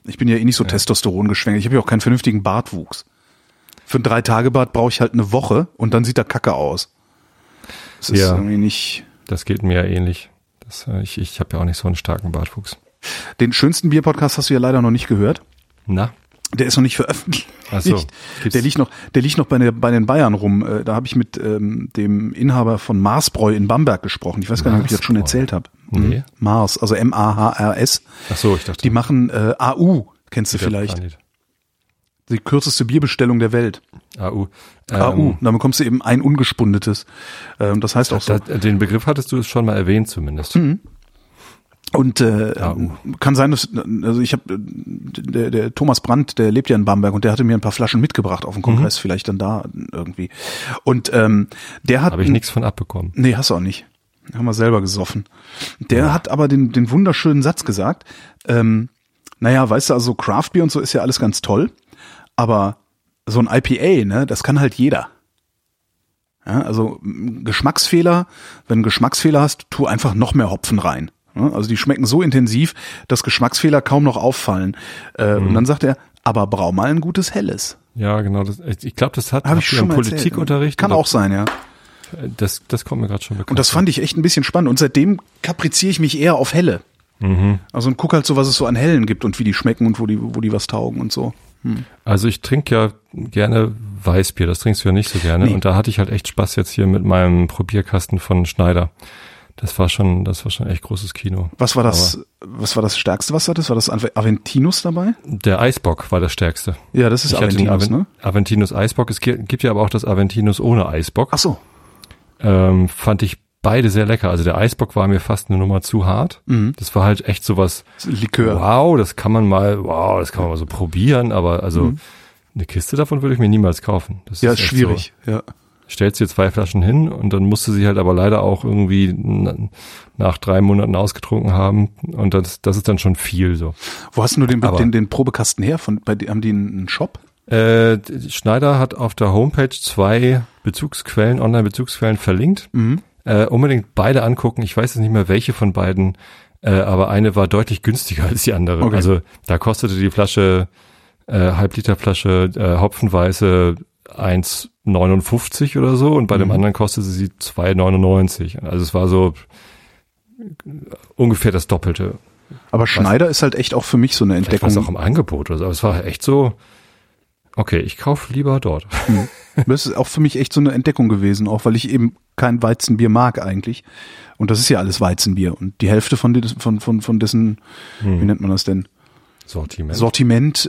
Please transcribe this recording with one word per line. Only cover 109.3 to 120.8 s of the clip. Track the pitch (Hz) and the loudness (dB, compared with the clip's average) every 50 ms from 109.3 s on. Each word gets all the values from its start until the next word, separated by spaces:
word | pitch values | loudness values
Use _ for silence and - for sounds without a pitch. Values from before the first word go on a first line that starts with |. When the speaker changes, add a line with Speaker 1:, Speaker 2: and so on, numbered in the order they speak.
| 120 117 | -2 -2
Speaker 2:
gibt | 107 - 135 - | -4 -6 -4 0
ja | - 120 | 0 0
aber | 104 101 | 2 2
auch | 107 98 | 0 0
das | - 107 113 | 0 -2 0
Aventinus | 110 98 98 98 95 98 113 104 107 95 - | 0 2 2 2 2 2 0 0 0 0 2
ohne | - 117 117 110 - - | 2 2 4 4 2 0
Eisbock. | 80 80 78 - - - 120 - | -2 -4 -4 -4 -2 -2 -2 0
Speaker 1:
Ach | - 139 | 0 0
so. | - 175 - - _ _ _ _ - - _ _ - - - _ _ _ _ - | 0 0 -2 -4 _ _ _ _ -20 -20 _ _ -20 -20 -20 _ _ _ _ -2
Speaker 2:
Ähm, | - 104 95 92 92 92 92 92 90 90 | 2 4 4 6 6 6 6 4 4 2
fand | - - - 113 104 92 | 0 -2 -2 -2 0 0
ich | 107 92 - - _ _ _ _ | 0 -2 -4 -6 _ _ _ _
beide | - 107 110 127 117 107 | -2 0 2 2 2 2
sehr | 95 110 107 | 2 2 2
lecker. | 104 117 - 98 90 | 0 0 0 0 0
Also | 90 85 82 | 0 2 0
der | 87 82 92 | 0 0 2
Eisbock | 107 117 - - 120 - - | 0 0 0 -2 -4 -2 0
war | 104 98 98 | 0 2 2
mir | 98 95 | 2 0
fast | - - 107 - - - | 0 -2 -4 -4 -2 -2
eine | 98 95 | 0 0
Nummer | 95 98 98 95 | 2 0 0 -2
zu | - - - 107 92 | -2 -2 -2 0 0
hart. | 92 95 110 147 175 - - - | 0 0 0 -2 -4 -6 -8 -4
Speaker 1:
Mhm. | - 127 113 104 120 151 | -2 0 0 0 0 -2
Speaker 2:
Das | - 101 - - | -6 -8 -4 0
war | 101 95 | 2 2
halt | 104 104 - - | 2 2 0 -2
echt | - 98 - - | -4 -6 -4 -2
sowas, | - 98 95 95 90 - - - _ _ - - | -2 0 2 2 0 0 -6 -14 _ _ -12 -8
Speaker 1:
Likör. | 185 139 98 117 113 - - 117 110 101 90 | -6 -6 -4 -4 -4 0 0 0 0 0 0
Speaker 2:
wow, | 90 101 117 127 147 175 165 127 | 2 2 4 4 4 4 4 4
das | 98 - - | 2 0 -2
kann | - - 107 | -4 -2 2
man | 110 113 107 98 | 2 4 4 4
mal, | 95 95 101 101 104 101 92 | 4 4 2 2 0 -2 -2
wow, | 85 82 82 87 101 98 92 | -4 -2 0 0 2 2 0
das | 87 - | 0 -4
kann | - - | -4 -4
man | 90 85 | -4 -2
mal | 82 80 | -2 -4
so | 78 | -6
probieren, | 78 - - | -6 -6 -6